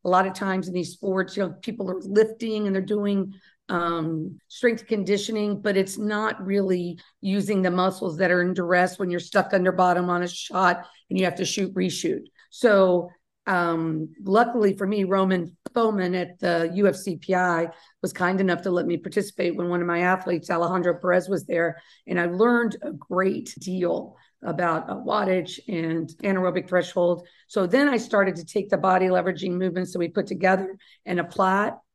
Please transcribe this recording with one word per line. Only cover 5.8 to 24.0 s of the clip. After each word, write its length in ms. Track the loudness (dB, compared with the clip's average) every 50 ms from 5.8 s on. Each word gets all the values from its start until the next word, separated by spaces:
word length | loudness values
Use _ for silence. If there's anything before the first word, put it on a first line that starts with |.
| 0 0 -4 -6
not 460 | -4 -2 -2 0 -2 -2 -4 -4 -4
really 540 | -2 0 0 2 2 0 0 0 -6 -8 -10 -16 _ _ _
using 420 | -4 -2 0 0 0 2 2 2
the 80 | 2 2
muscles 460 | 2 2 2 0 0 -2 -6 -6 -2 0
that 120 | 2 2
are 120 | 4 2
in 120 | 2 0 0
duress 440 | -2 0 2 4 4 4 2 0 -6
when 120 | -4 -4
you're 100 | -4 -4
stuck 320 | -6 0 0 0 2 2
under 200 | 0 2 2 2
bottom 360 | 4 4 4 4 4 2 2 0
on 140 | 0 -2
a 60 | -2 -4
shot 580 | -6 -10 -12 -6 -2 2 2 2 2 0 -6 -16 _ _ _ _
and 80 | 0 0
you 60 | 0
have 120 | 0 0
to 80 | -2 -4
shoot, 300 | -4 -2 -2 -4 -2 -2
reshoot. 480 | -2 -2 -2 -2 -2 -2 -2 -4 -4 -8 -14 _ _ -20 _
So, 600 | -6 2 4 6 6 6 6 6 4 2 0 -4 -12 _ _ _ _ _ _
um, 680 | -2 0 0 2 0 0 0 -2 -2 -2 -4 -6 -8 -10 -12
luckily 540 | -2 2 4 4 4 4 2 2 2 2 2
for 100 | 0 -2
me, 180 | -2 0 0 0
Roman 520 | 2 2 2 2 2 2 0 -2 -6 -10 _ _ -6 _
Bowman 400 | 0 0 2 2 0 -2 -2 -2
at 240 | -2 -4 -6 -8 _
the 320 | 0 0 2 2 0 0 2
U 120 | 2 2
F 100 | 2 2
C 200 | 0 -6 -8 -8
P 180 | -8 -2 0 0
I 340 | 2 2 2 2 0 -2 -4 -6 -16 -20 _ _ _
was 120 | -8 -6
kind 280 | -2 0 0 0 2 2
enough 220 | 2 2 2 0
to 80 | 0 0
let 160 | 0 0 0
me 100 | 0 -2
participate 600 | -4 -4 -2 -2 -2 -2 -2 -4 -4 -2 -2 -2
when 120 | -2 -2 -2
one 120 | -2 -2
of 60 | 0
my 140 | 0 0 2
athletes, 500 | 2 2 2 0 0 -4 -4 -4 -2 -2
Alejandro 440 | 0 0 0 0 0 0 0 0 0
Perez, 340 | 0 2 2 2 2 2 0
was 160 | -4 -4 -2
there. 360 | -2 0 0 0 0 -2 -8 _ _ -20 _ _
And 140 | -4 -2 0
I 60 | 0
learned 500 | 0 2 2 4 4 4 4 2 0 -4 -6
a 100 | -10 -10
great 640 | -10 -12 -10 _ -2 0 0 0 0 -2 -8 -12 -16 -10
deal 580 | -8 -6 -4 -2 0 0 -2 -2